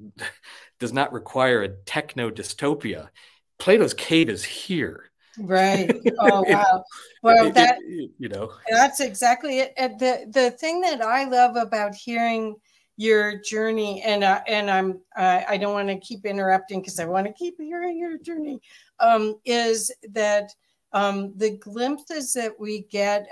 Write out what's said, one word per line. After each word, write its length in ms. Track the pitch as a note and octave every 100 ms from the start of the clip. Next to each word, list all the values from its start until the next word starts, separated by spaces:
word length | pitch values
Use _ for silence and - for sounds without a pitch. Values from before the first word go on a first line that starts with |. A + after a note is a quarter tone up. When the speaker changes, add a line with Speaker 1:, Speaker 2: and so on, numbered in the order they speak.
| G#2 - -
Speaker 1:
<laughs> 500 | - - - - _
does 140 | A#2+
not 200 | C3 C#3
require 500 | A#2 - C3 C3 A#2+
a 60 | G2
techno 640 | F#2+ - D#3 D3+ C3 A#2
dystopia. 760 | G#2+ - - C#3+ D3 A2+ E2 D#2 _ - _ _ _
Plato's 360 | - A3 F3+
cave 360 | - - E3 C3+
is 140 | F#2+
here. 680 | - - - F3 F#2+ D#2+ - _ _ -
Speaker 2:
Right. 580 | F#3+ F#3 F#3+ G3 F3 - A#3
Speaker 1:
<laughs> 140 | A3
Speaker 2:
Oh, 240 | G3+ G3
Speaker 1:
It, 80 | F#3
Speaker 2:
wow. 320 | G3+ G3+ F#3 F#3 - - _
Well, 260 | A3+ A3+ A3
Speaker 1:
it, 80 | B3
it, 0 |
Speaker 2:
that, 220 | A#3+ B3
Speaker 1:
it, 320 | - E3+ C3 -
you 120 | A#2
know. 220 | G2+ G#2+ - A3
Speaker 2:
that's 300 | A3+ C4+ -
exactly 600 | B3+ G3 A#3+ B3 D4+ C4
it. 140 | C4 -
And 220 | B3+ G#3+
the, 280 | B3+ A#3+ A3
the 220 | C4 B3
thing 300 | B3 D#4+ E4+
that 200 | F4+ C4+
I 240 | A3 B3+ C4+
love 300 | B3 B3 A#3+
about 400 | G#3+ G#3+ G#3 G3+
hearing 600 | - A#3 A#3 A3+ A3 G#3+ _ _ _ -
your 420 | A3 G#3+ G#3 G3+
journey, 600 | G#3 G#3+ A3 A3 G#3 G3
and 200 | A3 G#3
I, 180 | G3 G3 -
and 220 | G#3+ G3
I'm, 320 | F#3+ F#3+ F#3 - -
I, 300 | F#3 F3+ -
I 80 | G3+
don't 160 | G3+
wanna 260 | G3+ G3 F#3+
keep 260 | - G#3+ G#3
interrupting 580 | G3 F#3+ F#3+ F#3+ G3
'cause 160 | F#3+ -
I 60 | E3
wanna 280 | F#3 G#3
keep 260 | - F4 F4+
hearing 380 | D4+ F4 F4 E4
your 200 | F4 D#4+
journey, 440 | E4 E4 D4+ B3+ - - _ _
um, 360 | A#3 A3+ G#3+ G#3+ B3+
is 460 | A#3+ A3+ A3+ - - A3
that, 420 | A3 G#3 G#3 G3+ - _ _ _
um, 400 | G3+ G3+ G3 G3 G3
the 200 | G#3+ G#3+
glimpses 760 | G#3 G#3+ B3+ D4 - D#4+ B3+
that 240 | B3+ A3 G#3+
we 240 | G#3+ G#3+
get 440 | G#3 G#3 G3+ G#3 G3+